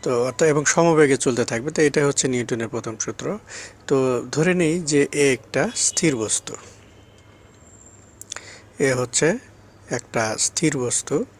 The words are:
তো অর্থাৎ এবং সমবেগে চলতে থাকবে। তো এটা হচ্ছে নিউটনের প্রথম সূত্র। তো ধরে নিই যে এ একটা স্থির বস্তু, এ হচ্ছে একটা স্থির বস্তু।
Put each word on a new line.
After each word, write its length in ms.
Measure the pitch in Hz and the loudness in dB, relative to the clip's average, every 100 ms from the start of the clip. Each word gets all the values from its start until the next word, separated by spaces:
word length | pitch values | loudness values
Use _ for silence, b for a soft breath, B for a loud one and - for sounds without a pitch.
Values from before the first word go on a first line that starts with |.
তো 220 | - 123 | -2 0
অর্থাৎ 260 | 123 123 160 | -2 2 2
এবং 160 | 147 143 | 4 2
সমবেগে 520 | - 170 156 147 135 | 4 4 6 6 4
চলতে 280 | - 120 113 | 2 0 -2
থাকবে। 260 | 117 139 | -2 -4
তো 100 | 160 | 0
এটা 260 | 151 147 143 | 2 2 0
হচ্ছে 200 | 139 143 | 0 -2
নিউটনের 400 | 127 117 117 113 | -2 -2 -4 -4
প্রথম 300 | 120 113 110 | -6 -8 -8
সূত্র। 400 | - 113 131 208 - B B B - | -10 -8 -8 -8 -10 B B B 0
তো 380 | 135 131 123 127 | 2 2 0 -2
ধরে 220 | 139 165 | 0 2
নিই 260 | 180 160 170 | 2 2 0
যে 280 | 156 147 143 | 0 2 2
এ 220 | 151 143 | 2 2
একটা 360 | 127 - 131 180 - | 2 -2 -2 -2 -2
স্থির 400 | - - 165 131 | -2 0 0 0
বস্তু, 380 | 107 - - - - - - - - - - - - - - - - - - - - B B B B - | -2 -4 -6 -16 -18 -20 -20 -20 -20 -20 -20 -20 -20 -20 -20 -20 -20 -20 -20 -20 -18 B B B B -2
এ 140 | 139 | 0
হচ্ছে 440 | 127 123 - 151 233 - - - - - | 0 -2 0 0 0 -6 -20 -20 -20 -10
একটা 460 | 127 - 127 110 107 | -10 -6 -4 -4 -2
স্থির 380 | - - 160 131 | -4 0 -2 0
বস্তু। 480 | 123 - - 139 254 | -2 -4 -2 -4 -4